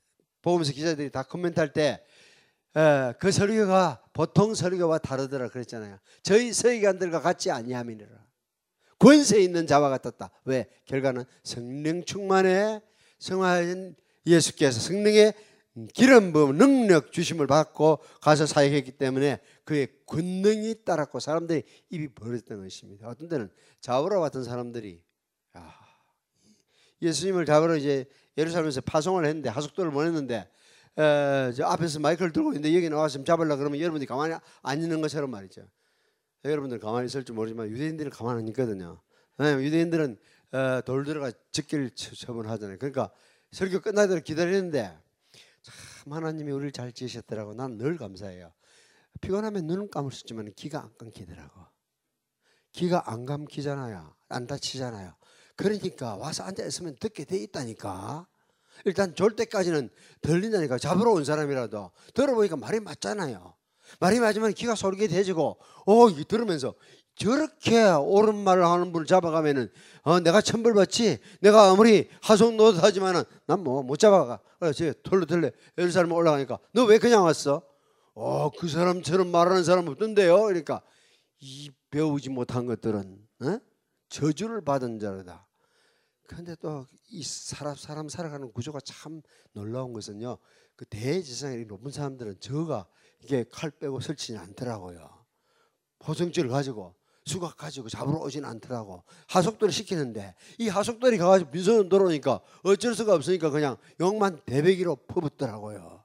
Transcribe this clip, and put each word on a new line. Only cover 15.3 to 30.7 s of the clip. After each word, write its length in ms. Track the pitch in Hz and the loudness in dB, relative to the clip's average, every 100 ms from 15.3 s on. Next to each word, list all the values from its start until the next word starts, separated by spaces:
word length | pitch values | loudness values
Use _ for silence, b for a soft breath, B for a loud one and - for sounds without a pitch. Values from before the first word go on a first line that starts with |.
| 208 b b b - 110 | 4 b b b -18 -8
기름 400 | - 254 247 190 | 4 8 8 8
부음, 240 | 151 143 143 | 4 4 6
능력 540 | 277 269 220 160 - | 6 6 6 4 4
주심을 360 | - 165 156 135 | -4 -4 -2 2
받고 520 | 147 151 - 156 147 B B | 2 2 2 2 2 B B
가서 240 | 151 151 151 | 2 4 4
사역했기 460 | 151 143 143 127 | 4 4 2 -4
때문에 460 | - 135 131 143 113 b b | -4 -2 0 0 -2 b b
그의 240 | - 151 123 _ - | -6 -4 -4 _ -10
권능이 800 | 151 180 185 202 214 220 220 | -6 -6 0 0 0 -2 -6
따랐고 360 | - 165 143 127 | -4 -4 -4 -8
사람들이 440 | 139 160 165 156 - b b | -4 -4 -2 -4 -6 b b
입이 200 | 170 147 | -10 -10
벌어졌던 520 | - 110 120 - 107 | -12 -10 -10 -10 -16
것입니다. 460 | 95 - 98 98 107 | -16 -18 -20 -20 -18
어떤 220 | 117 165 | -16 -8
때는 200 | 156 101 b b b | -8 -8 b b b
자브로 400 | - 123 170 202 | -4 -2 0 -2
같은 240 | 151 131 | -2 -6
사람들이, 580 | 117 123 120 117 104 85 _ _ _ _ _ | -10 -10 -10 -12 -14 -18 _ _ _ _ _
아, 200 | 90 80 82 b b b b _ _ _ _ _ _ _ - | -20 -20 -20 b b b b _ _ _ _ _ _ _ -6
예수님을 440 | 165 147 185 185 151 | -4 -2 -2 -2 4
잡으러 320 | 151 165 160 | 4 4 0
이제 280 | 143 139 131 b b - | 0 -2 -4 b b -4
예루살렘에서 440 | 160 170 156 131 | -2 -2 -4 -4
파송을 440 | - 156 156 185 151 | -2 -2 0 0 -2
했는데, 220 | 160 127 | -2 -6
하숙도를 440 | 117 147 - 170 | -6 -8 -6 -4
보냈는데, 580 | 143 165 160 131 113 90 b b | -2 -2 -2 -4 -8 -10 b b